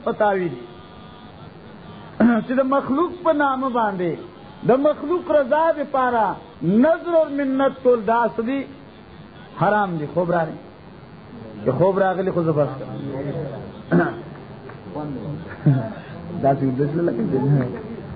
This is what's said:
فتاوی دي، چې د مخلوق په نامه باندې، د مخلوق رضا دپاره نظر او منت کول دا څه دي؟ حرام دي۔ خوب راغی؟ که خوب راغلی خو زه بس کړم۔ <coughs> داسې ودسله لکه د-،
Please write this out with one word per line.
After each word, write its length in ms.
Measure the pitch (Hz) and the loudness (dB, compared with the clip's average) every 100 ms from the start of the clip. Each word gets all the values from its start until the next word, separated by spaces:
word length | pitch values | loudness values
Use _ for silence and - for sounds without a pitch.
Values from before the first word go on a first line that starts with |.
فتاوی 440 | 240 226 208 190 175 | -2 0 2 2 -2
دي، 140 | - - - - - - - - - - - - - - - - - | -6 -14 -18 -20 -20 -20 -20 -20 -20 -20 -20 -20 -20 -18 -18 -8 2
چې 340 | 233 226 240 | 4 4 0
د 80 | 262 | 0
مخلوق 520 | 262 277 269 277 349 - | 2 2 2 0 0 0
په 100 | 330 | 0
نامه 360 | 294 277 262 262 | 2 2 0 -2
باندې، 480 | 240 214 185 175 143 - - - - - | 0 0 0 -4 -4 -10 -18 -20 -4 2
د 20 | |
مخلوق 600 | 262 302 294 294 359 - | 4 4 0 -2 -2 2
رضا 420 | 302 247 294 330 302 | 2 4 2 2 2
دپاره 580 | 277 262 254 240 196 151 - - | 0 0 2 2 0 -2 -10 -4
نظر 520 | 160 214 302 339 349 | 2 6 6 4 2
او 100 | 330 302 | 2 2
منت 520 | 277 269 262 269 269 | 0 0 2 2 2
کول 180 | 247 240 202 | 4 4 4
دا 200 | 233 226 - | 2 2 0
څه 60 | |
دي؟ 240 | 226 269 - - - - - - - - - - | -4 -4 -6 -14 -20 -20 -20 -20 -20 -20 -10 0
حرام 340 | 180 208 196 165 | 2 2 2 -2
دي۔ 100 | 143 | -2
خوب 160 | 165 180 | -2 0
راغی؟ 220 | 170 160 156 - - - - - - - - - - | 0 0 -6 -16 -20 -20 -20 -20 -20 -18 -16 -16 -6
که 80 | - | -2
خوب 260 | 131 185 190 | 2 4 4
راغلی 320 | 190 180 185 | 2 0 0
خو 120 | 170 | 0
زه 100 | 160 | 2
بس 160 | 147 135 | 2 0
کړم۔ 1300 | - - - - 139 143 - - - - - - 175 | -2 -10 -10 -8 -6 -6 -6 -8 -10 -12 -12 2 2
<coughs> 60 | - - - - - - - - - 151 151 123 80 151 - - 156 123 110 - - - - 113 | 2 -2 -12 -16 -16 -18 -16 -16 -14 -10 -8 -8 -8 -10 -12 0 2 2 0 -10 -14 -14 -10 -2
داسې 220 | 135 135 | 0 2
ودسله 380 | 135 123 147 165 | 0 0 -2 0
لکه 200 | 175 117 110 | 0 0 0
د-، 80 | 131 139 139 123 117 - - - | 0 2 2 0 -6 -10 -12 -12